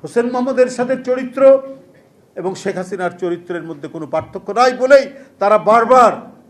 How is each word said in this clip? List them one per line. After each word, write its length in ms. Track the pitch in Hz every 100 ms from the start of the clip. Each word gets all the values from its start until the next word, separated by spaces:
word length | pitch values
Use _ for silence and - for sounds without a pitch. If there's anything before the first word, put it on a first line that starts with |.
হোসেন 240 | 156 233 240
মোহাম্মদ 340 | 254 254 254
এরশাদের 440 | 247 247 247 254
চরিত্র 580 | 247 254 254 - 269 269 - - _ _ _ _ _
এবং 200 | - 175
শেখ 220 | 185 196 180
হাসিনার 340 | 185 196 180
চরিত্রের 520 | 175 180 170 175 170
মধ্যে 260 | 165 151 143
কোনো 180 | 170 147
পার্থক্য 460 | 160 - 196 -
নাই 200 | 202 247
বলেই 340 | 247 254 277 277 - - _
তারা 200 | 202 214
বারবার 800 | 165 226 226 254 226 160 - - _